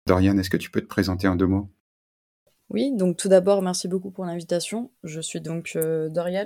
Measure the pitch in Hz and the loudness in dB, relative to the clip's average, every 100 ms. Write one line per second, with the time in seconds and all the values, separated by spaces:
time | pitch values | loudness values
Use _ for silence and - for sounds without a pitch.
0 | - 92 98 98 95 170 - 107 - - | 0 4 4 2 0 -2 -2 -6 -2 -2
1 | 92 92 98 90 92 95 101 _ _ _ | 0 0 0 2 2 0 -2 _ _ _
2 | _ _ _ _ _ _ _ 208 277 233 | _ _ _ _ _ _ _ -4 -2 0
3 | 180 170 196 190 190 202 185 180 180 190 | 0 0 6 6 8 2 2 -2 -4 -4
4 | 196 185 180 170 165 175 - 220 247 _ | -6 -8 -8 -8 -4 -4 -4 -8 -10 _
5 | 160 156 160 170 160 165 160 165 160 160 | -12 -10 -8 -8 -6 -8 -6 -4 -2 -2
6 | 156 160 175 190 | -4 -4 -4 -2